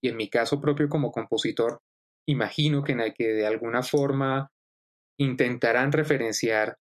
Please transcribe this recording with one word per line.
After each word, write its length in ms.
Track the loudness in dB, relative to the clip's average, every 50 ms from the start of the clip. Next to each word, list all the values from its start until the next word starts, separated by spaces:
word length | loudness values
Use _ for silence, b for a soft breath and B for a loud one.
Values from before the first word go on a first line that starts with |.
Y 80 | -2 -2
en 80 | -2
mi 120 | -2 -6 -2
caso 320 | 0 0 0 2 -2 0
propio 280 | 0 0 0 2 0 0
como 220 | 0 0 -2 -2
compositor, 680 | -2 -6 -4 -2 -2 -2 -2 -2 0 0 0 0 -2 -6 _ _ _ _ _ _ _ _ _
imagino 580 | -2 0 0 0 -2 0 0 0 2 2 0 0
que 80 | 0 -2
en 80 | 0
el 140 | 0 -2 -2
que 140 | _ -2 0
de 180 | 2 2 2
alguna 360 | 0 0 -2 -2 -2 -2 -2 -2
forma 680 | 2 0 2 2 2 0 0 0 0 0 -2 -2 -6 _ _ _ _ _ _ _ _ _ _ _ _ _ -2
intentarán 720 | -2 -2 2 2 0 0 0 0 0 2 2 2 2 2 2
referenciar 880 | 0 2 2 0 0 0 -2 -2 -2 -2 0 2 2 0 0 -4 _